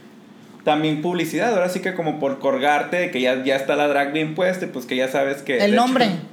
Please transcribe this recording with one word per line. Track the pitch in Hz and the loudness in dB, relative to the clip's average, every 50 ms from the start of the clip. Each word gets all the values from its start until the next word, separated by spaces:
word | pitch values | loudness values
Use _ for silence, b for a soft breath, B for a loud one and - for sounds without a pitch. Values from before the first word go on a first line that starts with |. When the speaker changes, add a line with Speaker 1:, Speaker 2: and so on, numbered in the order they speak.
| B B B B - - - - - - - - - | B B B B -20 -20 -20 -20 -20 -20 -18 -6 0
Speaker 1:
también | 160 151 151 156 156 151 147 | 0 2 2 2 0 0 0
publicidad. | 151 175 180 180 165 160 147 156 196 240 226 | -2 -2 -2 -2 -2 -2 -2 -2 0 0 2
Ahora | 190 175 180 | 2 0 0
sí | 185 190 | -2 -2
que | - 185 185 | -4 -4 -4
como | 175 165 156 143 147 | -4 -4 -4 -4 -2
por | - 139 131 - | -2 -4 -4 -2
colgarte | 131 139 135 127 135 147 147 147 143 - - 175 | -2 0 0 2 2 2 2 2 0 0 -2 -2
de | 180 - | -2 -2
que | - 127 | -2 0
ya, | 127 127 131 131 131 | 0 2 0 0 0
ya | 135 135 | 0 0
está | 135 135 - 151 139 | 0 0 0 0 2
la | 147 147 | 2 2
drag | 143 139 143 139 | 2 2 0 0
bien | 147 156 160 151 156 | 0 -2 -2 -2 -2
puesta | 170 180 185 185 185 180 | 0 0 0 0 -2 -4
y | 151 | -8
pues | - 131 117 | -8 -8 -8
que | - 131 127 | -4 -2 -2
ya | 131 127 | 0 0
sabes | 131 147 139 135 143 143 - | 0 0 0 0 -2 -4 -4
que, | - 139 151 202 | -2 0 2 2
Speaker 2:
El | 208 | 4
Speaker 1:
de | 208 220 | 4 4
Speaker 2:
nombre, | 240 254 262 262 240 | 4 4 4 2 2
Speaker 1:
hecho, | 214 185 170 - - | 2 0 -2 -6 -10